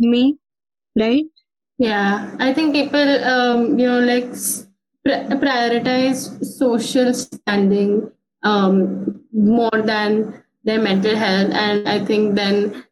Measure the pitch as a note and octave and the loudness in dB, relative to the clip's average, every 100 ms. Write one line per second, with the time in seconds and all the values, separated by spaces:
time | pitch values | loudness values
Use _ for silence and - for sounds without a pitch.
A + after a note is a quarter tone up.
0 | A#3 A#3+ C4 D4 _ _ _ _ _ A3 | 2 4 2 0 _ _ _ _ _ -2
1 | A3 C4+ D#4 - _ _ _ - A#3 G#3 | 0 0 -2 -10 _ _ _ -4 -2 0
2 | G3+ G#3 - - B3+ D4 D#4+ C#4+ C4+ D4 | 0 -2 -6 -4 -2 0 0 0 0 0
3 | C#4+ C#4 B3+ B3+ B3 A#3+ A#3 A#3+ B3 B3 | 2 2 0 0 2 2 2 2 2 2
4 | A#3+ B3 B3 G3 - - - _ _ _ | 2 0 -2 -8 -8 -8 -12 _ _ _
5 | C4+ C4+ - C4+ C#4 B3 A#3+ A#3 B3+ B3+ | -2 -2 -2 -2 0 0 0 0 0 0
6 | C4 C4 - - - - B3+ A#3 - C4 | 0 -2 -6 -10 -10 -2 0 0 0 0
7 | B3 - - - - G3+ G3 G3 G3+ G#3 | 2 0 -6 -10 -4 0 2 2 2 0
8 | - - _ _ G#3 G#3 F#3+ F#3+ - - | -4 -12 _ _ 0 2 4 2 2 -2
9 | - G#3 - G#3+ G#3 A#3 A3+ A3 G#3+ G#3+ | -8 -10 -6 0 2 4 2 0 0 0
10 | G#3 G#3+ G#3+ - _ _ G#3+ A3 G#3 F#3+ | 0 0 -2 -10 _ _ -4 -2 0 0
11 | G#3+ G#3+ G#3+ F#3+ G3 - G#3 G#3 G#3 G#3 | 0 0 0 0 0 0 0 -2 -2 -2
12 | G3 G#3+ G#3+ G3+ G3 G3+ G3+ - - | 0 0 0 0 0 0 -2 -6 -8